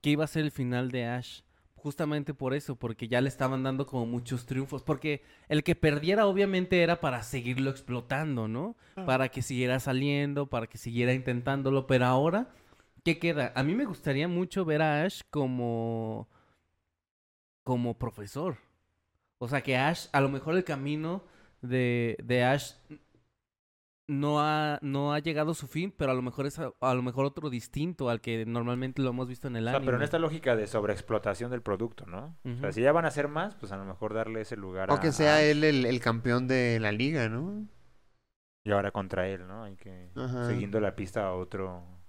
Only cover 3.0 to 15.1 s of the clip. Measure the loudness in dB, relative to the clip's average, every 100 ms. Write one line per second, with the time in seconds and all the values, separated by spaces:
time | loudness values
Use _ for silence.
3 | 0 2 2 0 -2 0 -2 -2 -2 -2
4 | -2 -4 -4 -6 -4 -4 -4 -6 -2 -2
5 | -2 -4 -8 -20 _ 0 2 4 4 4
6 | 2 4 4 4 2 2 2 4 4 4
7 | 0 -2 -4 -6 -2 0 0 -2 -6 -6
8 | -2 -2 0 -2 -2 -2 -6 -8 -16 -6
9 | 0 2 2 -2 -4 0 2 0 0 0
10 | 2 2 0 -2 -2 -4 -6 -10 -4 0
11 | 2 2 0 -2 0 0 2 2 4 4
12 | 6 6 4 2 -2 -10 _ _ _ _
13 | -2 0 0 0 0 0 2 2 -2 -2
14 | 0 0 2 0 0 -2 2 2 4 2
15 | 0